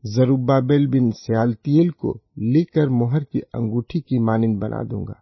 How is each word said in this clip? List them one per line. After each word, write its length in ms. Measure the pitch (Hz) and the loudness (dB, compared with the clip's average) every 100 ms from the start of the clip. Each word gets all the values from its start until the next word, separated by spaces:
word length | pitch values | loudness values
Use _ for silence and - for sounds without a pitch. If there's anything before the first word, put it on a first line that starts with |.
زروبابل 800 | 110 107 127 135 123 135 127 147 143 | -4 0 2 2 2 0 2 2 2
بن 240 | 131 123 | 2 0
سیالتیل 760 | 107 - 113 117 113 - 147 175 | -2 -2 0 0 -2 0 2 2
کو 280 | 151 - 107 _ - | 0 -6 -8 _ -8
لے 280 | 104 139 | 0 0
کر 240 | 170 160 147 | 0 0 0
مہر 360 | 123 120 143 | 0 0 -2
کی 160 | 147 - - | -2 -8 -6
انگوٹھی 480 | 117 113 117 117 175 | -6 -4 -4 -4 -8
کی 180 | - 127 | -2 0
مانند 400 | 113 110 113 107 | 2 2 0 -2
بنا 240 | 107 110 | -4 -6
دوں 240 | 110 101 95 | -8 -8 -8
گا 80 | - | -12